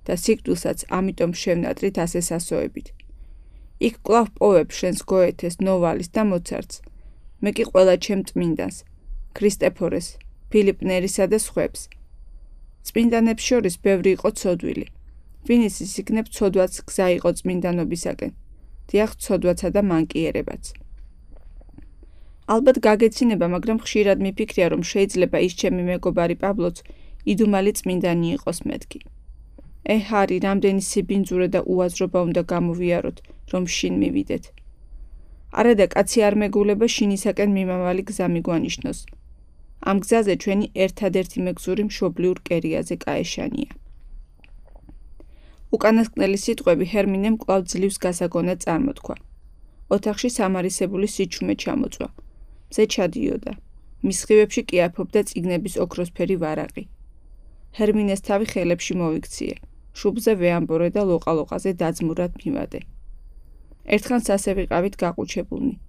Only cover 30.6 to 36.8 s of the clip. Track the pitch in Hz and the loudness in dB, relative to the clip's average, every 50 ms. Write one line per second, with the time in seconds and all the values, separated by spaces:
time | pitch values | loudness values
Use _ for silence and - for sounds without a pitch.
30.6 | - 196 196 196 190 - - 247 233 - 202 196 190 185 180 180 180 180 190 180 | 4 4 4 2 -2 0 -2 -2 0 0 0 0 0 0 2 2 2 2 2 0
31.6 | - - 185 180 180 180 175 - 190 185 175 185 180 165 170 180 170 - 185 170 | 0 2 2 2 2 0 0 -2 -4 0 2 2 2 2 2 0 0 0 0 0
32.6 | 170 170 165 170 180 175 175 175 - - - - - - - - - - - 185 | 0 0 0 0 0 0 0 0 0 -4 -8 -8 -16 -20 -20 -20 -12 -4 -2 -2
33.6 | 180 170 - - - 180 180 185 101 - - 98 - - - - - - - - | -2 -2 -2 -2 -2 0 0 2 0 2 0 -2 -2 -2 -6 -6 -8 -12 -20 -20
34.6 | - - - - - - - - - - - - - - - - - - - - | -20 -20 -20 -20 -20 -20 -18 -18 -16 -16 -18 -20 -20 -20 -20 -20 -20 -8 -2 2
35.6 | 220 240 240 202 196 175 - - 202 - - 233 214 208 202 208 208 202 202 208 | 6 6 6 6 6 4 4 2 0 2 4 4 4 4 4 4 0 2 2 2
36.6 | 208 208 208 196 | 2 2 2 2